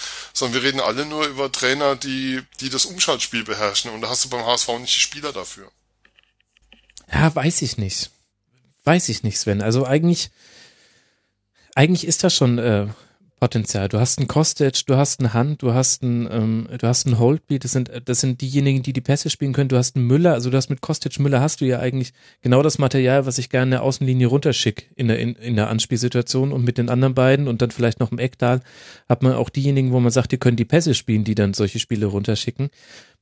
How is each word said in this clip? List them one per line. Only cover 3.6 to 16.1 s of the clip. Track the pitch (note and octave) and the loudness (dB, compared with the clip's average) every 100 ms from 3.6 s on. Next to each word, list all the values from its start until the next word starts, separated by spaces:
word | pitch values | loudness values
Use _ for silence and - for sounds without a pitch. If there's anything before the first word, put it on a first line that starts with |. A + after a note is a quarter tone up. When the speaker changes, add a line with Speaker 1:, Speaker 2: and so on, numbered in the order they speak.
| G#2 G2+ A#2+ | -2 -2 -4
Speaker 1:
und | A2 | -6
da | A2+ | -4
hast | B2+ | -2
du | B2+ | -2
beim | B2 | -2
H | A2+ | 0
S | B2 | 0
V | - A#2+ | 0 -4
nicht | B2 - | -4 -2
die | |
Spieler | - D3 D3 | -2 -4 -10
dafür. | G2+ F2+ - G2 _ _ _ _ _ _ _ _ _ _ _ _ - - | -8 -12 -14 -20 _ _ _ _ _ _ _ _ _ _ _ _ -20 -6
Speaker 2:
Ja, | C3+ D#3 | 0 2
weiß | D3+ D3 - | 2 -2 -2
ich | C3 - | -4 -4
nicht. | G2 - - _ _ _ _ _ _ _ | -6 -6 -10 _ _ _ _ _ _ _
Weiß | C#3+ F3 D3 | 0 0 0
ich | G#2+ | -4
nicht, | A2 - | -4 -4
Sven. | A2 G2+ | -2 -2
Also | G#2+ B2 B2+ | 0 0 2
eigentlich, | D3 E3+ E3+ - _ _ - - _ _ _ _ _ _ _ _ _ _ | 2 2 0 -4 _ _ -20 -20 _ _ _ _ _ _ _ _ _ _
eigentlich | - D#3 F3+ E3 | 2 4 4 0
ist | D#3+ | 0
da | F3+ | 2
schon, | - B2+ A#2+ | 4 2 2
äh, | A#2 G#2 G2+ - _ _ _ - | 2 0 0 -8 _ _ _ -2
Potenzial. | - A2+ G#2 G#2 G2 | 0 0 -2 -2 -2
Du | G#2+ | 0
hast | B2 - | 0 0
einen | C3 | 0
Kostic, | D3 D#3+ - C#3 - - | 0 0 2 0 0 0
du | C3 | 2
hast | C#3+ - | 2 0
einen | B2 | 0
Hunt, | A#2 C#3 D3 | 0 0 0
du | B2+ | 0
hast | B2 C3 - | 2 2 0
einen, | B2+ | -2